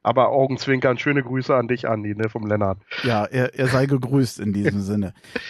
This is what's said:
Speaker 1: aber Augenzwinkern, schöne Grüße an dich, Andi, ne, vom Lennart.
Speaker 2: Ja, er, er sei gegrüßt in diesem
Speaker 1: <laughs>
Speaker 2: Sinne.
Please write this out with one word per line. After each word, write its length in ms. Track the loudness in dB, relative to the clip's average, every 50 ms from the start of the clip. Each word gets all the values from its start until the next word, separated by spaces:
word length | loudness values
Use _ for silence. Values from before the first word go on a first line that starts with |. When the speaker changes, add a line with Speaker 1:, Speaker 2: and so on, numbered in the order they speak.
| -2
Speaker 1:
aber 280 | 0 4 4 4 4
Augenzwinkern, 680 | 4 2 2 0 0 -2 0 0 0 2 2 2 2 0
schöne 240 | 0 0 0 0 0
Grüße 320 | -2 -2 -4 0 2 2
an 140 | 2 2 2
dich, 200 | -2 -2 -2 -2
Andi, 280 | -2 -2 -2 -4 -4
ne, 120 | -2 -2 -2
vom 180 | -2 -4 -2 0
Lennart. 300 | 0 0 0 0 -2 -4 -8 -12 -10 -6 -2
Speaker 2:
Ja, 220 | 0 0 0 0
er, 300 | -2 0 -2 -2 -2 0
er 120 | -2 0 2
sei 180 | 2 2 2
gegrüßt 540 | 2 0 0 0 0 2 2 2 0 -2 -4
in 120 | -4 -4 -2
diesem 280 | 0 0 0 0 -2
Speaker 1:
<laughs> 0 |
Speaker 2:
Sinne. 340 | -2 -2 -2 -2 -2 -4 -6 _ -16 -12 -12 -12 -10 -10